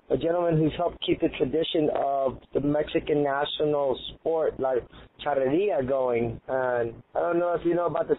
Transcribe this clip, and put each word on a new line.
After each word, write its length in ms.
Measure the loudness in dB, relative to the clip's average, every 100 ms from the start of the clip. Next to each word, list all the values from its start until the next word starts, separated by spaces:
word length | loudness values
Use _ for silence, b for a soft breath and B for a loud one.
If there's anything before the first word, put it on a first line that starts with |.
| -2
a 80 | -2
gentleman 400 | 0 0 2 2
who's 160 | 2 0
helped 180 | -4 -2 -2
keep 140 | 0
the 80 | 0 0
tradition 540 | -2 0 0 0 0
of 440 | 0 0 0 0 -4 -6
the 60 | -2
Mexican 600 | 0 0 0 -2 0 2
national 720 | 2 0 -2 -2 0 2 0 -2 -8
sport, 440 | -6 -2 0 0 0
like, 240 | 0 -2 -4 B B -8
charreria 640 | -2 2 2 2 2 0 0
going. 540 | 0 2 2 0 -4 -4
And 460 | -2 0 0 -2 -6 -6
I 60 | -2
don't 180 | 0 0
know 140 | 0
if 140 | 0 0
you 80 |
know 100 | 2
about 240 | 0 -2
the 80 | 0